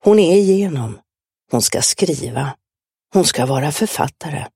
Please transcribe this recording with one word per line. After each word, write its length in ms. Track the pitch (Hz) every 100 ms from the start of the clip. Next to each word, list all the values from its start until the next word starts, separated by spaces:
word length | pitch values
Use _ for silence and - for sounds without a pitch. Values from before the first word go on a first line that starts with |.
Hon 140 | - 214
är 180 | 175 190
igenom. 600 | 196 190 202 147 113 104 _ _ _ _ _
Hon 120 | 120
ska 200 | - -
skriva. 760 | - - 175 143 120 120 135 - _ _ _ _ _
Hon 120 | 196
ska 220 | 175 - 127
vara 260 | 135 147
författare. 720 | 151 220 - 143 _ 160 143 127